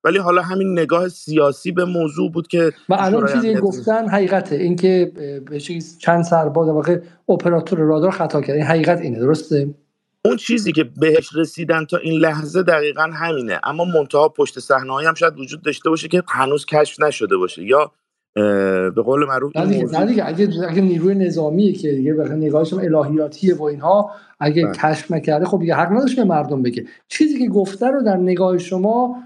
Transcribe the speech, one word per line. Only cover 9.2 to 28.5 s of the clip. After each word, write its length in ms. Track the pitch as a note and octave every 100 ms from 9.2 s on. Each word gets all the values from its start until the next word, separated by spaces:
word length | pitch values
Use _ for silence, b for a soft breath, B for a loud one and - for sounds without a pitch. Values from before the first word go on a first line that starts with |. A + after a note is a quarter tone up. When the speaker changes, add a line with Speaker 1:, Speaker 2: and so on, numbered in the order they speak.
| B2+ D#3 - D3 C#3+ C#3+ _ _ _ _ G#3+
Speaker 1:
اون 120 | A#3
چیزی 340 | - A#3 G3+
که 120 | D#3
بهش 460 | C#3 C#3 D#3+ D#3 - D3
رسیدن 500 | D#3+ - D#3+ D#3+ D#3
تا 120 | F3
این 220 | D#3+ D#3+
لحظه 440 | E3 D3+ D3+ E3+
دقیقاً 400 | F3 D#3 D3 C#3+
همینه، 560 | D#3+ D#3 E3 D3+ A2+ F2+
اما 220 | - D3+ F3+
منتها 440 | D#3+ C#3 D3 D3+
پشت 300 | D3 C#3 C3
صحنه‌هایی 480 | - C3+ C3 C3+ D#3+
هم 60 |
شاید 260 | D#3+ E3+ D3
وجود 220 | C3 D#3
داشته 280 | F3 - E3
باشه 180 | D#3+ D#3+
که 160 | F3+ -
هنوز 380 | - C3 C#3+ -
کشف 340 | D3+ D3+ -
نشده 360 | D3+ - G#2 F#2+
باشه 260 | F2+ -
یا، 280 | G2 C3+ D3 _ _ _ _ G#2+
اه، 80 | G#2 G2+ G2 F#2+ F#2
به 120 | F#2+
قول 240 | G#2+ C#3 D3
معروف 300 | C3 C#3+ D#3
Speaker 2:
نه 60 |
Speaker 1:
این 100 | F#3
Speaker 2:
دیگه، 120 | G3
Speaker 1:
موضوع 160 | E3+ D#3+
Speaker 2:
نه 60 | G3+
دیگه، 220 | A3 D3+
اگه، 220 | D#3+ G3+ D#3+ F3
اگه 120 | E3+
نیروی 340 | F#3+ E3+ F3+ G3
نظامی 580 | F3+ D#3+ D3+ E3 G#3
که 180 | - D3+
دیگه 220 | C#3 C3+
به 160 | D#3 C3+
نگاهش 440 | D3+ D#3 D3+ D#3+
هم 60 | F#3
الهیاتیه 760 | F3+ D#3 C#3+ D3+ D3 - F#3+ D#3
و 80 |
اینها، 480 | D3+ C#3+ D#3 G3+ G#3 B B _
اگه 260 | D3 D#3 D#3+
Speaker 1:
بله. 80 |
Speaker 2:
کشف 380 | F#2 D3+ D3+ -
نکرده، 340 | D#3+ - D3+ F3
خب 140 | G3
دیگه 160 | E3 D3
حق 160 | E3+
نداشت 240 | G#3+ C4 -
به 80 |
مردم 400 | G3+ D#3+ C#3 C#3
بگه. 220 | B2 A#2 B B _
چیزی 320 | - D#4 C4+
که 80 | B3
گفته 380 | G3 F#3+ - A#3+
رو 160 | C#4
در 140 | A3 F#3
نگاه 400 | F3+ F3 F#3